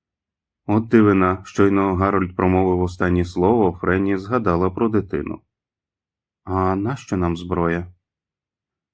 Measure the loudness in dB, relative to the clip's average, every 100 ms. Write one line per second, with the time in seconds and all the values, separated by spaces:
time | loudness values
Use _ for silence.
0 | _ _ _ _ _ _ -2 -2 2 4
1 | 6 4 2 0 -6 0 2 2 0 0
2 | 0 0 -2 -2 2 2 2 0 -2 -2
3 | -2 0 -2 0 2 4 2 0 -2 0
4 | 0 -4 -2 -2 0 0 0 -2 -2 -2
5 | -2 -6 -8 -10 _ _ _ _ _ _
6 | _ _ _ _ -6 -2 0 0 -2 -6
7 | -4 -2 0 -2 -4 -2 0 -2 -6 -16
8 | _ _ _ _ _ _ _ _ _